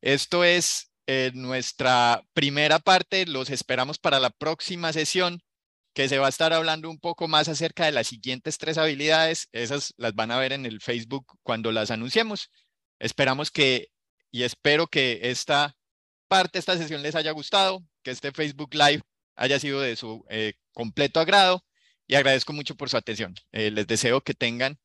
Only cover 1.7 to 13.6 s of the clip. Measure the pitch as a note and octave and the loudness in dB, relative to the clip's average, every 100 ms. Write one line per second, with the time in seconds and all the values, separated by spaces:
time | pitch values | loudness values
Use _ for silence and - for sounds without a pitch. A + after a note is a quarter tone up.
1.7 | - B2+ B2+ A#2+ A#2+ - - C#3 C#3 D3+ | -2 2 4 4 2 0 -2 0 2 4
2.7 | D#3 - F#3 - F#3+ F#3 C#3 C3 C3+ - | 4 6 4 4 -2 -2 -4 -6 -6 -4
3.7 | B2+ B2+ - E3 C#3 B2+ - D3+ D#3+ - | -2 -2 -2 0 2 2 0 -4 -4 -6
4.7 | F3 E3+ D#3 D#3 F#3 F3+ F3 _ _ _ | -6 -4 -2 -2 0 0 -2 _ _ _
5.7 | _ _ - C3+ C#3 C3+ C3 D#3+ E3 D#3+ | _ _ -2 0 2 2 2 2 2 0
6.7 | D#3 D#3+ D#3+ E3+ E3+ E3 D#3 D3+ D3 D#3+ | -2 -6 -8 -8 -6 0 2 0 -2 -4
7.7 | - D#3+ C#3+ A2 A#2 A2+ B2+ D3 D#3 - | 0 0 0 -2 -6 -8 -8 -8 -8 -4
8.7 | D#3 D#3+ C#3 D3 D#3+ D#3+ E3 - A2+ A#2 | 0 0 0 2 2 2 -2 -8 -6 -4
9.7 | C#3+ - - A#2+ G#2 A2 A#2+ C3 C3+ B2+ | -4 -6 -6 -6 -4 -2 -2 -2 -4 -8
10.7 | A2 - A#2+ A2+ C#3 C3 _ - A2+ A2+ | -10 -6 -6 -6 -12 -12 _ -6 -4 -2
11.7 | A2 G#2+ A#2 A#2+ A3 A3+ G#3 - _ _ | -2 -2 -4 -2 -2 -2 -4 -12 _ _
12.7 | _ _ _ A2+ - C#3 C3 D3+ - | _ _ _ -10 0 0 0 -4 2